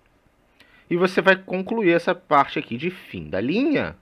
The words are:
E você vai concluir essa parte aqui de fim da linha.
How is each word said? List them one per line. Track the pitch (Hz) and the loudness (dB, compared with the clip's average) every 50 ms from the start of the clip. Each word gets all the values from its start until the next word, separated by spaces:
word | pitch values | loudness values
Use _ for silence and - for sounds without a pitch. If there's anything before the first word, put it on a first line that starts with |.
| _ _ _ _ _ _ _ _ _ _ _ _ _ _ _ _ _ _ | _ _ _ _ _ _ _ _ _ _ _ _ _ _ _ _ _ _
E | 165 | 0
você | 170 185 185 - - | 0 0 2 0 2
vai | 175 190 190 | 4 4 2
concluir | 185 190 - 185 185 190 190 226 233 214 175 | 2 0 -6 -6 -6 -4 -4 -4 0 2 4
essa | 170 170 165 - 175 | 4 4 2 0 -2
parte | 180 - _ 151 143 135 - - 160 | -4 -2 _ 2 2 2 2 -2 -6
aqui | - - - - | -6 -6 -8 -6
de | 151 180 | -6 -6
fim | 185 - - - - 95 80 76 | -8 -8 -14 -14 -14 -14 -10 -6
da | 85 92 | -6 -4
linha. | 107 127 170 226 269 330 285 160 107 80 78 - | -2 -2 -2 0 0 0 0 0 -2 -4 -6 -12